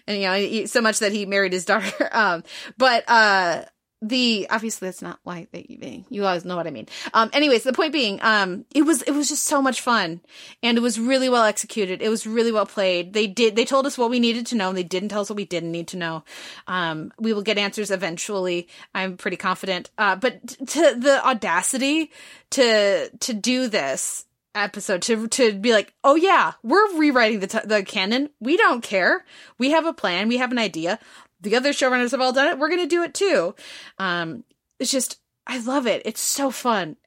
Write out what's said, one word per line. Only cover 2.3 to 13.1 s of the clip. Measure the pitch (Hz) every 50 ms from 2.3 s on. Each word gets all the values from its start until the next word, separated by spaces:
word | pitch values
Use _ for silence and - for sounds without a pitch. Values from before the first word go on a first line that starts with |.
| 170 165 - - - - - - -
but, | - 254 262 240 233 - -
uh, | 240 226 220 208 196 190 185 170 156 - - - _ _ _ _ _ - 220
the, | 208 262 254 247 240 226 202 175 -
obviously | - 208 214 220 - - 190
that's | 185 180 - 175
not | 170 175 -
why | - 175 180 165 - -
they, | - 175 - - - -
they, | - - - - 190 -
you | 240 202 202
guys | 190 180 170 185
know | 180 180
what | 170 165
I | 165
mean. | 143 110 110 - - - - - -
Um, | 220 226 220 -
anyways, | 285 302 294 247 220
the | - 262
point | 247 - 330 311 277
being, | 302 240 208 196 - -
um, | 226 214 208 196 185 175 208 - _ -
it | 277
was, | 302 302 320 240 -
it | -
was | 277 294 285 -
just | 302 - -
so | - 311 277
much | 269 262 240 -
fun, | - 262 233 214 185 165 165 175 _ _ - - - - - - -
and | 233 233
it | 233
was | 233 247 208 226
really | 226 247 269 262 262 254
well | 247 240 220
executed. | 214 208 - - - - 226 196 185 185 -
It | - 214
was | 226 220 -
really | 220 220 233 226 233
well | 220 214 202
played. | - - 220 196 185 180 175 175 180